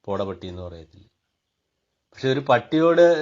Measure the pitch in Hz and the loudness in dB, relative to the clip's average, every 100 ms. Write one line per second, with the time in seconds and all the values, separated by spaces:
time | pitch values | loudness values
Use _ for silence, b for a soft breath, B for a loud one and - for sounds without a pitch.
0 | - 98 98 90 92 90 90 85 80 - | -8 -6 -6 -8 -12 -14 -14 -16 -20 -20
1 | _ _ _ _ _ _ _ _ _ _ | _ _ _ _ _ _ _ _ _ _
2 | _ - 131 131 139 120 - 156 165 170 | _ -8 -4 -4 0 0 0 0 2 6
3 | 175 165 | 4 4